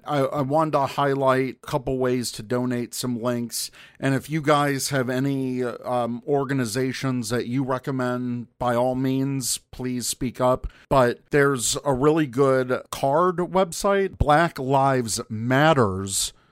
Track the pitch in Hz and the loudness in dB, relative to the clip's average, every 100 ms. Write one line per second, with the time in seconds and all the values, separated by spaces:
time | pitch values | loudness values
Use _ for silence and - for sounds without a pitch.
0 | - 147 135 147 135 151 156 143 131 - | -4 0 0 0 0 2 2 0 0 0
1 | 143 139 135 131 131 - - 147 127 131 | 0 2 2 2 0 -6 -6 -4 -2 0
2 | 127 127 117 - 107 123 127 123 120 - | 0 0 -2 -8 -4 -2 0 -2 -4 -6
3 | 127 120 120 120 120 - - - - - | -4 -2 -2 -2 -4 -6 -8 -12 -20 -6
4 | 135 135 - 156 143 147 143 135 - 143 | -2 -2 -2 -2 2 4 2 0 -2 -2
5 | 123 127 139 139 131 127 123 - - 123 | 0 0 0 0 -2 -2 -4 -6 -4 -2
6 | 117 120 151 143 135 139 120 120 131 127 | -2 -4 -2 0 0 -2 -2 -2 -2 -2
7 | 135 127 107 120 104 127 131 127 - 131 | -2 -2 -2 -4 -2 -2 -2 -4 -4 -2
8 | 123 123 123 120 113 - 123 120 127 127 | -2 -2 -4 -6 -8 -4 0 2 2 0
9 | 131 135 135 139 117 - _ - 127 123 | 0 0 -2 -2 -4 -6 _ -10 -6 -4
10 | 110 - 131 - 127 127 - - - 139 | -6 -6 -6 0 0 0 -4 -12 0 2
11 | 120 - _ 147 139 135 107 - 143 127 | 4 0 _ 2 4 2 -2 -2 0 0
12 | 147 160 147 117 139 131 127 120 - - | 2 2 0 2 2 2 0 -4 -6 -4
13 | 139 147 180 170 180 170 190 - 202 196 | 0 2 2 0 -2 0 -2 -2 0 0
14 | 190 127 131 147 170 - 131 135 135 131 | 0 0 4 4 4 0 0 2 4 2
15 | 113 104 - 110 120 131 156 147 107 92 | 0 -4 -6 -4 0 4 6 6 4 0
16 | 98 98 - - _ | -4 -4 -6 -8 _